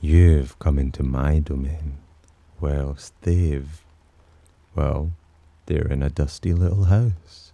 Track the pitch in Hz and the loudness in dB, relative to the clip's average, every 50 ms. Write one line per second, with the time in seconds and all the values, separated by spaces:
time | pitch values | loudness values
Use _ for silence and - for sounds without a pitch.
0 | - 76 78 82 87 85 80 76 67 65 - _ - 80 73 69 67 65 64 - | 0 4 6 8 8 8 6 6 2 -2 -10 _ -2 0 0 0 0 -2 -4 -4
1 | 73 65 65 65 67 71 76 78 78 71 67 67 67 67 78 78 76 73 69 69 | -4 -4 -2 -2 0 0 2 0 0 -2 -4 -6 -6 -6 -8 -8 -8 -10 -12 -12
2 | - _ _ _ _ _ _ _ _ _ _ - 87 73 71 71 69 69 71 71 | -18 _ _ _ _ _ _ _ _ _ _ -6 -4 -4 -2 -2 -4 -6 -8 -12
3 | - - _ _ - 90 87 90 87 80 73 69 67 71 78 - _ _ _ _ | -14 -20 _ _ -4 -2 0 2 2 0 -2 -4 -8 -10 -16 -20 _ _ _ _
4 | _ _ _ _ _ _ _ _ _ _ _ _ _ _ _ - 73 69 71 71 | _ _ _ _ _ _ _ _ _ _ _ _ _ _ _ -2 -2 -2 -2 -2
5 | 76 80 85 - _ _ _ _ _ _ _ _ _ - 80 78 78 80 69 67 | -4 -6 -8 -10 _ _ _ _ _ _ _ _ _ -4 -2 -2 -2 -2 -2 -2
6 | 67 71 73 - 76 69 - - - 90 87 85 90 87 87 101 98 90 95 104 | -2 -2 0 -2 -2 -2 -2 -6 -4 -2 0 2 2 0 0 2 2 4 4 4
7 | 120 117 95 82 - - - - - - | 2 0 -2 -4 -10 -20 -20 -20 -20 -20